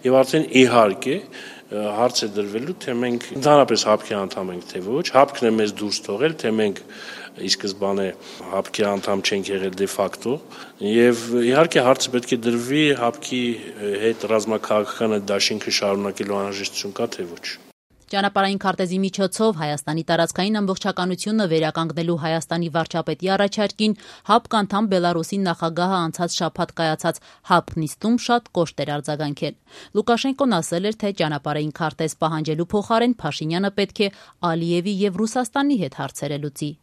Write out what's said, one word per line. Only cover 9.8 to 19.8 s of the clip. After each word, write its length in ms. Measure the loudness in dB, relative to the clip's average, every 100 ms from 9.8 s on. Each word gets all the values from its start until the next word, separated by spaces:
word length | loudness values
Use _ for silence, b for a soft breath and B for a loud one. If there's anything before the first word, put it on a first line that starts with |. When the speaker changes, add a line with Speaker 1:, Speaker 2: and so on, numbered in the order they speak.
Speaker 1:
de 80 | -4 0
facto, 420 | -4 -2 -6 -6 -8 B B -6
և, 440 | 2 6 6 4 0 0
իհարկե, 400 | 4 4 4 4 4
հարցը 280 | 2 2 -2
պետք 200 | -2 -2
է 80 |
դրվի 400 | 0 -2 0 2 2 2
հապկ-ի 440 | 0 -4 -6 -2 -2 -4 -8 -6 -4 0
հետ 280 | 0 -2 0 0
ռազմաքաղաքական 800 | 0 -2 0 0 0 -2 0 0
այդ 140 | 0
դաշինքը 480 | 0 0 -2 -2 0
շարունակելու 600 | 0 0 -2 -4 -4 -4
անհրաժեշտություն 580 | -4 -6 -8 -8 -8 -6
կա, 80 | -6 -6
թե 160 | -10
ոչ։ 140 | -10 -14 -14 -18 _ _ _ _
Speaker 2:
Ճանապարհային 520 | -2 0 2 0 0
քարտեզի 360 | -2 0 0 0
միջոցով 540 | 0 0 -2 2 0 0
Հայաստանի 440 | -4 -4